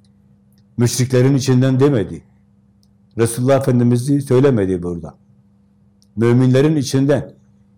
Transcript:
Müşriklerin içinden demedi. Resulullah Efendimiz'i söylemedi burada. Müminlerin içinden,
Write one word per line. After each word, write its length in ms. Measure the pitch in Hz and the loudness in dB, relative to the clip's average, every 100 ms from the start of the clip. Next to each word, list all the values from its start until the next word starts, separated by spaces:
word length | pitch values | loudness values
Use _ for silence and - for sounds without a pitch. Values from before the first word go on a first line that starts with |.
| _ _ _ _ _ _ _ - | _ _ _ _ _ _ _ -2
Müşriklerin 580 | 120 - 127 127 127 | -2 0 0 2 2
içinden 460 | 139 131 127 131 131 | 2 0 0 2 2
demedi. 420 | 143 143 87 82 - _ _ _ _ _ _ _ _ 113 | 0 0 -4 -10 -18 _ _ _ _ _ _ _ _ -4
Resulullah 420 | 113 - 127 135 | -4 -2 0 0
Efendimiz'i 600 | 131 123 120 120 135 143 | 2 0 2 0 0 -4
söylemedi 600 | 139 127 139 117 95 92 | 0 2 2 2 -2 -4
burada. 320 | 87 87 76 - _ _ _ _ _ _ _ _ _ 101 | -6 -10 -14 -20 _ _ _ _ _ _ _ _ _ -2
Müminlerin 600 | 120 123 127 127 151 156 | 0 2 2 2 2 0
içinden, 580 | 120 139 139 131 - - _ _ _ | -2 -2 0 -2 -4 -20 _ _ _